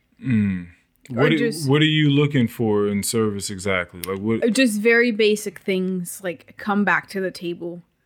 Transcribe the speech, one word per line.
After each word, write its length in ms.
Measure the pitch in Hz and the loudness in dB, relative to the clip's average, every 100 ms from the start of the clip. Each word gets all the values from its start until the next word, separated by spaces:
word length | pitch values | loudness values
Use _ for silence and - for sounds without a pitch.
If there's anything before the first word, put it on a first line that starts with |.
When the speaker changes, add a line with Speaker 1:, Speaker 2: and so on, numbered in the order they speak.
| _ _ | _ _
Speaker 1:
Mm. 460 | 131 110 101 92 87 - _ _ - | 0 2 2 -2 -8 -18 _ _ -8
Speaker 2:
Or 80 | 120 | 0
Speaker 1:
What 60 | 156 | 2
do, 80 | 165 | 2
Speaker 2:
just 300 | 233 170 139 | 0 -2 2
Speaker 1:
what 120 | 147 | 4
are 40 | 156 | 4
you 240 | 156 147 | 4 4
looking 380 | 143 147 143 113 | 4 2 2 0
for 400 | - 113 104 104 | 0 0 2 2
in 160 | 101 | 0
service 460 | - 113 107 101 95 | -2 0 0 -2 -8
exactly? 500 | 95 98 92 87 90 | -6 -2 -2 -4 -8
Like, 160 | 85 95 | -8 -4
what 320 | 107 113 247 | -2 0 0
Speaker 2:
Just 280 | 208 262 208 | 2 2 2
very 320 | 233 233 240 | 2 4 4
basic 480 | 208 214 214 202 - | 2 2 2 -4 -8
things, 600 | - 190 185 185 175 - | -2 -2 0 -4 -6 -8
like, 300 | 190 165 - - | -10 -10 -14 -10
come 280 | 214 202 | -2 0
back 240 | 185 160 - | 2 0 -2
to 100 | 196 | -6
the 100 | 185 | -6
table. 520 | - 175 175 170 175 - _ | -6 -8 -8 -10 -12 -16 _